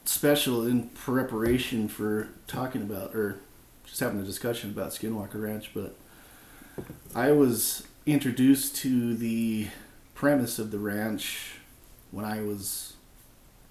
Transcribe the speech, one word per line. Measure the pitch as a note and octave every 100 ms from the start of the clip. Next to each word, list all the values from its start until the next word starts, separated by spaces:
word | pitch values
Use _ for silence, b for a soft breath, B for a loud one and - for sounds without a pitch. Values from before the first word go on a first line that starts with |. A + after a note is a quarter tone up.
special | - - D3 C#3+ C#3 A#2+ A#2
in | B2 A#2
preparation | - - B2+ - A2 A#2 B2+ - A#2 G#2
for | - G#2+ G#2+ G#2+ - -
talking | B2 B2+ B2
about, | G#2 G2 -
or | A2 G2+ F#2+ - - - - -
just | -
having | B2 G#2
a |
discussion | G2 G2 E3 - G2+
about | G2+ F#2
Skinwalker | - G#2+ A2 G2+ G#2+
Ranch, | G#2+ G#2+ -
but | G#2+ G2 - B B B B B B B B B - -
I | G#2+ C3
was | D3 C3 A2+ - - - - -
introduced | C#3+ C3 A#2 C3 C3+ - -
to | C3 B2 A#2 A#2
the | A#2 A2+ A2+ A2 F#2+ B B B -
premise | - C#3+ C#3+ A#2 -
of | G#2+
the | G#2
ranch | G#2 G#2 A2 G#2 - - - - - - - - -
when | F#2+
I | G#2+ G#2+
was | G#2+ G2+ G2 - - - - - - - - - -